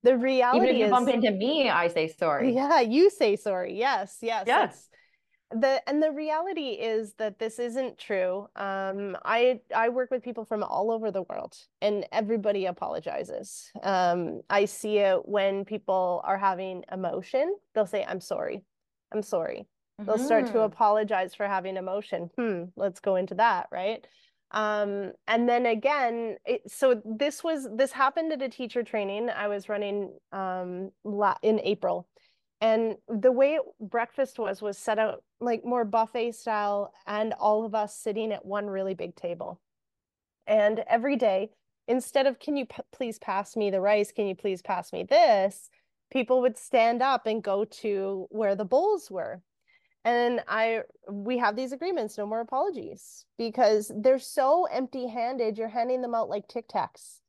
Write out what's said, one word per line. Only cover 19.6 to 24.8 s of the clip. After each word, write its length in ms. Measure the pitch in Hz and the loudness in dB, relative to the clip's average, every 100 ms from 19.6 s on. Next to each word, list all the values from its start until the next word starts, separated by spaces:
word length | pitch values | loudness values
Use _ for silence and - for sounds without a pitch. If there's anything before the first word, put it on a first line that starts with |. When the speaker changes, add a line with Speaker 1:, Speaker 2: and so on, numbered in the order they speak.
| - _ _ - | -12 _ _ -12
Speaker 1:
They'll 200 | 208 220 | -2 0
start 280 | 269 226 247 | 4 2 4
to 60 | |
Speaker 2:
Mm-hmm. 200 | 220 214 | 0 0
Speaker 1:
apologize 640 | - 214 214 208 196 190 | 2 4 4 2 -2 -2
for 120 | - 202 | -4 -2
having 300 | 190 185 190 | -2 -4 -6
emotion. 540 | 185 202 208 175 170 - | -6 -6 -6 -8 -6 -4
Hmm, 280 | 233 180 180 - | -4 -4 -6 -4
let's 240 | 196 180 | -4 -2
go 160 | 202 185 | 0 0
into 180 | 185 196 | 0 2
that, 320 | 226 180 - | 2 2 -4
right? 340 | 180 190 226 - _ _ _ _ | -4 -4 -6 -12 _ _ _ _
Um, 640 | 214 214 208 | -4 -2 0